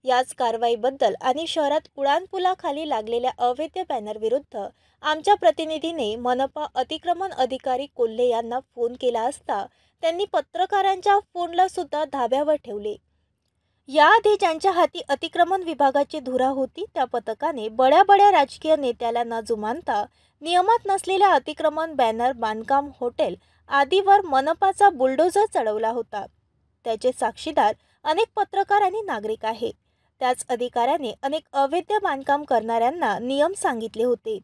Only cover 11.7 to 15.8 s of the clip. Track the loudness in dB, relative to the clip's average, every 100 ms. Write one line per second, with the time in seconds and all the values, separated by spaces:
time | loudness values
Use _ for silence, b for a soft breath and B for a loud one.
11.7 | -2 -6 -4 -4 -4 0 0 0 -2 -4
12.7 | -10 -10 -12 _ _ _ _ _ _ _
13.7 | _ -2 4 8 8 6 2 0 0 0
14.7 | 2 0 0 -4 -4 -4 0 0 0 -4
15.7 | 0